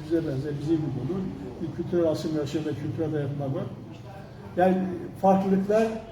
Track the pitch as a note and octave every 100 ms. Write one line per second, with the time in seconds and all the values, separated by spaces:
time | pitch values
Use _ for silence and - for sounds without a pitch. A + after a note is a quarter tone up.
0 | - E3 D3+ C3 D3 C#3+ D3 E3 C3+ B2
1 | C3 F#3+ F#3 - - - D#3+ F3 F3 F3
2 | D#3+ D3+ E3 D#3 C#3+ D#3+ D3+ C3 D3+ -
3 | D#3 D3+ C#3+ C#3+ C#3 D#3+ G#3+ - - -
4 | - - - - - - F#3 F#3 F#3 -
5 | - - F#3+ F#3+ G3 F#3+ F#3+ G#3+ A3+ -
6 | -